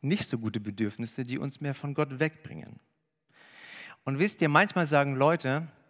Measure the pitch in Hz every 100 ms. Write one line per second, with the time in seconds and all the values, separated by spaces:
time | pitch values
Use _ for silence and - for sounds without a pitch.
0 | 139 202 - 120 110 110 104 101 107 -
1 | 117 - 123 131 143 - 147 135 143 143
2 | 151 131 156 156 - 156 - - _ _
3 | _ _ _ _ - - - - - -
4 | - 139 196 - 160 147 202 - 160 147
5 | 139 135 143 170 131 139 165 - _